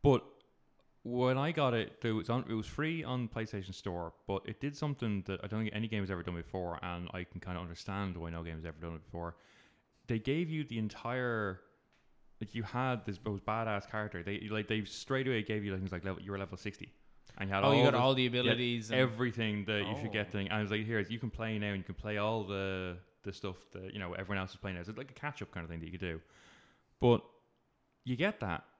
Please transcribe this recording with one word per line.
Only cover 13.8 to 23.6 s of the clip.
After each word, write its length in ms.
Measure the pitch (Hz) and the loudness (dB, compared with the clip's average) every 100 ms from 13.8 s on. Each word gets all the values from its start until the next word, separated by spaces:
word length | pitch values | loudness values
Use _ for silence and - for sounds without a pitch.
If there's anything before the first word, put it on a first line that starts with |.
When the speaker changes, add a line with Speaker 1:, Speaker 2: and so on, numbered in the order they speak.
| - | -2
Speaker 1:
character. 320 | 107 104 87 | -4 -4 -4
They, 180 | 85 104 107 | -4 -4 -2
like, 200 | 107 104 | -2 0
they 160 | 110 | 0
straight 420 | 98 - - 135 131 | 0 -8 -2 0 2
away 160 | 117 | 2
gave 220 | 107 107 | 2 0
you, 80 | 104 | 0
like, 80 | 95 | -2
things 120 | 95 | -2
like 120 | 90 | -2
level, 180 | 95 90 | -4 -4
you 80 | 95 | -4
were 80 | 98 | -4
level 180 | 95 92 | -4 -4
sixty. 360 | 104 - - - - - - - | -8 -8 -16 -16 -20 -20 -20 -6
And 100 | 98 | 2
you 60 | |
had 100 | 98 | 6
Speaker 2:
Oh, 40 | 120 | 8
Speaker 1:
all 60 | |
Speaker 2:
you 80 | 139 | 10
got 80 | 135 | 8
Speaker 1:
the, 60 | 127 | 8
Speaker 2:
all 140 | 131 | 6
the 80 | 131 | 6
Speaker 1:
you 40 | 127 | 4
had 100 | 123 | 4
Speaker 2:
abilities 500 | 117 117 123 120 107 | 4 4 2 0 2
and 100 | 127 | 4
Speaker 1:
everything 640 | 131 110 123 113 110 104 | 4 4 0 2 0 2
that 220 | 101 107 104 | 2 2 2
you 100 | 110 | -2
should 100 | 104 | 0
get 140 | 107 101 | 0 0
Speaker 2:
Oh. 60 | |
Speaker 1:
thing. 160 | 104 98 | -2 0
And 100 | 107 | 0
I 20 | |
was 100 | 104 | 2
like, 140 | 107 | 0
"Here, 160 | 107 113 | 2 0
you 180 | 92 113 | 0 -2
can 120 | 120 | -4
play 280 | - 113 107 | -2 -2 0
now, 100 | 104 | 0
and 100 | 98 | -2
you 40 | |
can 100 | 90 | -4
play 240 | 90 107 107 | -6 -2 0
all 260 | 107 113 | 2 0
the, 540 | 98 98 98 95 92 90 - _ | 0 -2 0 -2 -2 -6 -12 _
the 100 | 101 | -10
stuff 240 | 92 98 92 | -6 -8 -8